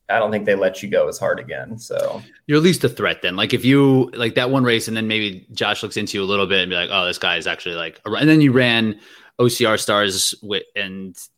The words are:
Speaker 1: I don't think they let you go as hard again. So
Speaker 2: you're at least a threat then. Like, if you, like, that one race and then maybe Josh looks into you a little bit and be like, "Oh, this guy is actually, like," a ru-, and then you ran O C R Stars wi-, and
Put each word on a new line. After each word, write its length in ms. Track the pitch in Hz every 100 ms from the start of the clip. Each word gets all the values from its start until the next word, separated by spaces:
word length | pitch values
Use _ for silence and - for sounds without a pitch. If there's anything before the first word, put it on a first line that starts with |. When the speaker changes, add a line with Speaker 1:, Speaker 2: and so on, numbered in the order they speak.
| -
Speaker 1:
I 120 | 107
don't 120 | 107
think 140 | 107 104
they 100 | 98
let 260 | 92 -
you 80 | 101
go 180 | 87 76
as 100 | -
hard 200 | 90 87
again. 380 | - 69 64 113
So 420 | - - - - - _ -
Speaker 2:
you're 100 | 147
at 60 |
least 200 | 175 147
a 60 | 127
threat 320 | - 98 82
then. 140 | 90 92
Like, 180 | 104
if 120 | 123 123
you, 440 | 139 139 131 123
like, 220 | 117 117 120
that 140 | 123
one 120 | 135
race 240 | 123 113 113
and 80 | 113
then 120 | 110
maybe 380 | 110 104 92 -
Josh 320 | 113 107 104
looks 140 | 107 -
into 200 | 107 104
you 60 |
a 20 | 95
little 200 | 101 92
bit 140 | 95
and 80 | 90
be 60 | 90
like, 140 | 87
"Oh, 140 | 98 90
this 120 | 87
guy 200 | 92 85
is 100 | 90
actually, 280 | 82 90 82
like," 240 | 82 - 107
a 60 |
ru-, 60 | 107
and 120 | 147
then 100 | 156
you 120 | 143
ran 480 | 127 123 113 110 107 - - - -
O 80 | 123
C 180 | - 113
R 120 | 107
Stars 580 | - 104 104 95 - -
wi-, 220 | 104 98 - 101
and 420 | 98 95 95 - -